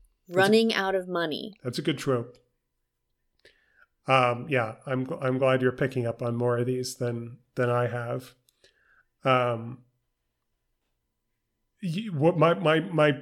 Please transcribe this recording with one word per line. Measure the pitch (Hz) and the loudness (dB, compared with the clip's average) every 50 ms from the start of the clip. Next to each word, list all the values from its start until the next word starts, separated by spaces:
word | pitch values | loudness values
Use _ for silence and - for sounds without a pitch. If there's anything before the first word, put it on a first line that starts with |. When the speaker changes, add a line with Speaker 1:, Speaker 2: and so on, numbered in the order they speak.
| _ _ _ _ _ - | _ _ _ _ _ -6
Speaker 1:
That's | 175 | 0
a | 185 | 2
Speaker 2:
Running | 190 202 214 226 226 226 - | 4 6 6 6 4 4 0
out | - 190 190 190 | 0 -2 -2 -2
of | 190 180 180 | -4 -4 -4
money. | 180 170 170 156 143 - - 110 95 _ - | -4 -4 -2 -2 -4 -6 -8 -10 -14 _ -10
Speaker 1:
That's | 127 110 - | -8 -6 -4
a | 143 | -4
good | 165 147 127 | -4 -4 -4
trope. | - 139 131 120 117 120 - - _ _ _ _ _ _ _ _ _ _ _ _ _ _ _ _ _ _ _ _ _ - _ _ _ _ _ _ _ _ _ _ - - | -2 -2 -2 -2 -2 -6 -14 -20 _ _ _ _ _ _ _ _ _ _ _ _ _ _ _ _ _ _ _ _ _ -20 _ _ _ _ _ _ _ _ _ _ -2 2
Um, | 131 131 127 123 120 113 127 170 | 4 4 4 4 2 -2 -4 -2
yeah, | 139 127 113 110 113 - - 143 | 0 0 0 0 -4 -10 -8 -6
I'm | 131 127 131 | -4 -4 -4
gl-, | 131 160 - 139 | -4 -6 -4 -2
I'm | 127 131 131 | -2 0 2
glad | 135 131 131 127 | 2 2 2 4
you're | 127 127 | 2 2
picking | 123 - 147 131 - 131 117 117 | 2 2 -2 -2 -2 -2 -4 -4
up | 113 - 127 | -4 -4 -4
on | 120 117 | -4 -2
more | 117 120 123 120 120 | -2 0 0 0 0
of | 120 | 0
these | 127 127 127 127 - - | -2 -2 -4 -4 -8 -8
than, | - 123 120 120 117 117 117 123 - _ _ - | -6 -6 -4 -4 -6 -8 -12 -16 -20 _ _ -4
than | - 123 120 | -2 0 0
I | 120 120 123 113 | 2 0 0 -2
have. | 107 120 117 120 123 127 - - - _ _ _ _ _ _ _ _ _ _ _ _ _ _ _ _ _ - | -4 -6 -6 -6 -8 -8 -8 -12 -20 _ _ _ _ _ _ _ _ _ _ _ _ _ _ _ _ _ 2
Um, | 135 127 127 123 123 120 110 113 117 120 - - _ _ _ _ _ _ _ _ _ _ _ _ _ _ _ _ _ _ _ _ _ _ _ _ _ _ _ _ _ _ _ _ _ _ _ _ _ _ _ - | 2 4 4 4 0 -2 -4 -6 -10 -14 -14 -18 _ _ _ _ _ _ _ _ _ _ _ _ _ _ _ _ _ _ _ _ _ _ _ _ _ _ _ _ _ _ _ _ _ _ _ _ _ _ _ -8
y-, | 180 156 190 233 220 | -6 -6 -6 -6 -6
what | 175 135 147 170 180 160 | -4 2 2 2 4 4
my, | 151 170 170 | 4 4 4
my, | 196 185 151 156 160 | 2 2 2 2 2
my, | 156 196 170 156 151 151 139 - | 0 -2 0 2 4 4 2 0